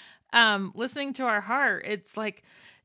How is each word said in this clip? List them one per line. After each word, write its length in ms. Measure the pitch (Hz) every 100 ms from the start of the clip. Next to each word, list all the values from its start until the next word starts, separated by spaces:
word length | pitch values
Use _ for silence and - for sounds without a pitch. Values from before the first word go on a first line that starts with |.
| - - -
Um, 400 | 233 226 202 196
listening 380 | - 254 294 277
to 100 | 262
our 160 | 247 208
heart, 440 | 196 254 254 185 -
it's 300 | 208 - 214
like, 280 | 214 - _ - - -